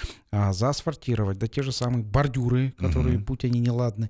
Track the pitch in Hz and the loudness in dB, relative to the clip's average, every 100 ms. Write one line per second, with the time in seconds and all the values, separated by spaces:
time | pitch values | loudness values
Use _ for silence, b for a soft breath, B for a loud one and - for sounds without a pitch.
0 | B B B 104 101 92 123 143 - 143 | B B B 0 2 2 0 -2 -4 -6
1 | - 113 98 95 113 - 135 123 123 120 | -2 -2 -2 -2 -4 -2 -4 -2 -2 -2
2 | 107 131 143 127 120 123 131 - 92 76 | 0 2 2 0 2 2 0 0 0 2
3 | 73 85 104 131 127 120 120 120 120 104 | 2 2 -2 -2 0 2 2 2 0 -2
4 | 113 | -6